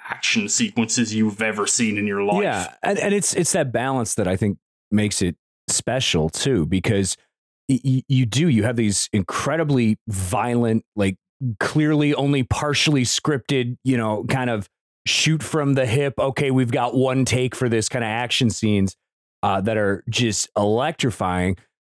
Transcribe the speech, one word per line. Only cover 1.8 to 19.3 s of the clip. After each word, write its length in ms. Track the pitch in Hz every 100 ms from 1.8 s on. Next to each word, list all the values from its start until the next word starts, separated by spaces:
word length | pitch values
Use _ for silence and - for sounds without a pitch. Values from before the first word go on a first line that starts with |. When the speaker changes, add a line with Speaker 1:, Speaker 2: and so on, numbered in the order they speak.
| 113 104
Speaker 1:
in 100 | 104
your 160 | 101
life. 180 | 101 98
Speaker 2:
Yeah, 300 | 196 107 90 -
and, 160 | - 202
and 140 | 202
it's, 200 | 202 - -
it's 160 | 170
that 180 | 185 143
balance 440 | 117 127 135 113 -
that 120 | 92
I 80 | 92
think 220 | 107 92 _ _ -
makes 300 | 104 104 -
it 140 | 90 82 _ _ -
special 580 | - - 127 127 82 78
too, 360 | - 139 120 78
because 520 | 92 - 101 95 - _ _ _ _ -
y-, 100 | 131
y-, 200 | 135 131 -
you 180 | 131 123
do, 220 | 120 170
you 140 | 117
have 120 | 107 117
these 340 | 107 98 -
incredibly 840 | 107 90 - 143 156 156 135 113 107 -
violent, 760 | 95 92 104 120 120 120 113 - -
like, 220 | 98 95 _ - 127 110
clearly 540 | - 151 151 151 147 143
only 260 | 139 143
partially 600 | 123 - 147 143 - 143
scripted, 720 | 123 - - 143 - 139 123 123
you 140 | 131 127
know, 260 | 110 107 95
kind 240 | 135 127
of 200 | 113 98 _ _ _ -
shoot 380 | - 151 160
from 300 | - 160 139 135
the 100 | 127
hip, 300 | 123 139 -
okay, 320 | 135 127 143
we've 200 | 131 123
got 240 | 131 123 131
one 300 | 131 131 127
take 280 | 127 127
for 160 | - 123
this 200 | 113 107
kind 140 | 131
of 40 | 113
action 400 | 110 120 - 120
scenes, 460 | 101 110 104 95 - _ _ _